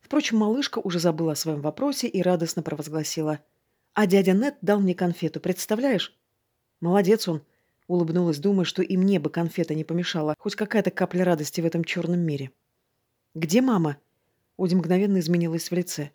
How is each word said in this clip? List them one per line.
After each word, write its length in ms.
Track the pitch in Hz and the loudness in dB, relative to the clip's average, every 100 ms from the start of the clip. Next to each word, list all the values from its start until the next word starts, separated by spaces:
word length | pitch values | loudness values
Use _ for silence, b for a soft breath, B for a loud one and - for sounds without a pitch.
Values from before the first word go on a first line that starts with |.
Впрочем, 380 | _ 285 302 226 | _ -2 0 2
малышка 400 | 208 233 277 - | 2 0 -2 -4
уже 200 | 196 175 | -4 0
забыла 340 | 170 160 165 | 0 0 -2
о 40 | 151 | -2
своём 240 | 165 151 | -4 -4
вопросе 480 | 147 302 285 269 233 | -4 -2 -2 -2 -4
и 140 | 202 | 0
радостно 400 | 180 180 165 - | 2 2 0 -4
провозгласила: 800 | 160 151 151 156 151 - 156 151 _ _ _ _ _ | -6 -6 -6 -6 -6 -4 -4 -4 _ _ _ _ _
«А 140 | - 208 | 0 4
дядя 260 | 196 190 | 4 6
Нед 240 | 190 269 269 | 4 2 -2
дал 180 | 175 208 | 0 2
мне 140 | 196 | 2
конфету, 460 | 180 180 170 160 156 | 2 0 0 -4 -4
представляешь?» 800 | 175 180 - 214 277 208 151 _ _ _ _ _ _ _ | -4 -4 -2 -2 0 0 -2 _ _ _ _ _ _ _
«Молодец 480 | 170 190 185 220 - | 0 2 4 2 2
он», 140 | 156 - _ _ _ _ | -6 -8 _ _ _ _
улыбнулась, 520 | 175 165 180 175 143 | 0 2 2 2 0
думая, 260 | 175 196 | 2 2
что 180 | 170 - | 0 -2
и 140 | 185 190 | 0 2
мне 240 | 190 196 | 4 2
бы 100 | 147 | 0
конфета 440 | 156 170 - 165 | -2 -4 -2 -2
не 100 | 151 | -2
помешала, 500 | 151 165 175 170 151 151 | -2 -4 -2 -2 -2 -2
хоть 180 | - - | -6 -6
какая-то 340 | 214 220 185 | -2 0 0
капля 340 | - 180 180 | 0 -2 0
радости 360 | 180 165 147 - | 0 0 -2 -2
в 60 | 165 | -2
этом 180 | 170 | -2
чёрном 340 | 165 - 165 175 | -4 -4 -2 0
мире. 320 | 165 143 135 _ _ _ _ _ _ _ _ | 0 -2 -6 _ _ _ _ _ _ _ _
«Где 260 | 160 160 196 | -8 0 2
мама?» 380 | 262 214 160 143 _ _ _ _ _ - | 4 2 2 -2 _ _ _ _ _ -4
Оди 180 | 185 | 2
мгновенно 440 | 185 160 180 202 190 | 2 2 2 4 2
изменилась 520 | 160 175 170 165 - | 2 2 2 -2 -2
в 40 | |
лице. 360 | 175 175 - 143 | -4 -4 -6 -8